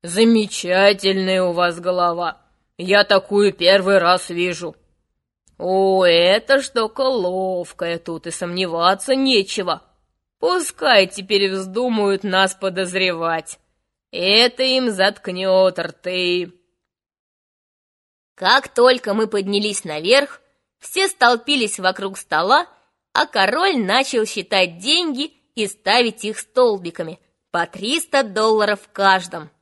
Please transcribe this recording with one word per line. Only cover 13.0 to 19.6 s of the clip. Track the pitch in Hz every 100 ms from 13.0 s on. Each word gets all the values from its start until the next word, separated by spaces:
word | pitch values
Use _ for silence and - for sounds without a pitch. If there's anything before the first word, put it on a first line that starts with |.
| 185 170 165 165 - - _ _ _ _ _
это | 170 180 214 247 247
им | 262 262 254
заткнет | 190 196 202 - 180 190 190 190 180
рты». | 165 - 180 185 180 180 175 _ _ _ _ _ _ _ _ _ _ _ _ _ _ _ _ _ _ _
Как | 185 262 269
только | - 247 254 214
мы | 208 220
поднялись | 202 196 202